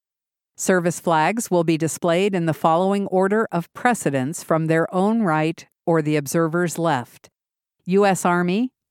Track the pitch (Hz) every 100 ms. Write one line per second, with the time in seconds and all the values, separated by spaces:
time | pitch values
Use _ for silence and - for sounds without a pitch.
0 | _ _ _ _ _ - - 185 175 165
1 | - 160 156 220 - 175 170 160 160 -
2 | 180 165 202 190 165 147 165 160 190 202
3 | 196 185 190 214 226 170 165 - 247 233
4 | - 139 127 170 - 160 160 160 165 185
5 | 196 226 208 156 156 165 - _ - 165
6 | 151 151 139 170 165 170 175 - 165 139
7 | 117 - - _ _ _ _ _ - 190
8 | 202 185 190 175 175 190 254 - _